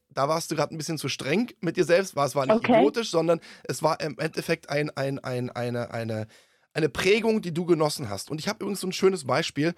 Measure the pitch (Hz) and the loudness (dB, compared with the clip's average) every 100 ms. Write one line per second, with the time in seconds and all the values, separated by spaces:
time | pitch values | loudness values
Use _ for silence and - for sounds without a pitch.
0 | _ - 143 160 - 151 147 160 147 160 | _ -2 0 0 -2 -2 -2 -4 -6 -6
1 | 135 - 127 180 240 - 170 170 160 170 | -4 -6 0 0 0 -4 -4 0 4 4
2 | 196 - 139 139 131 220 226 226 285 247 | 2 -2 0 0 2 2 6 6 6 2
3 | 226 165 165 170 - - - 135 156 160 | 0 0 2 0 0 -16 -8 -2 0 0
4 | 160 - 160 - 165 165 - 147 151 - | -4 -4 -4 -4 -2 -4 -2 -2 -2 -2
5 | 139 139 - 123 123 - 120 120 120 117 | -4 -4 -4 -4 -4 -4 -4 -4 -4 -6
6 | 113 110 107 - _ _ _ 151 156 - | -4 -4 -6 -12 _ _ _ -2 -2 0
7 | 180 220 226 220 175 156 175 160 151 - | 2 4 2 0 -2 -4 2 4 2 0
8 | 113 101 - 156 196 220 202 202 185 - | -6 -8 -8 -6 -6 -4 -4 -4 -4 2
9 | 190 190 131 131 - - 156 | 2 2 0 0 0 0 -2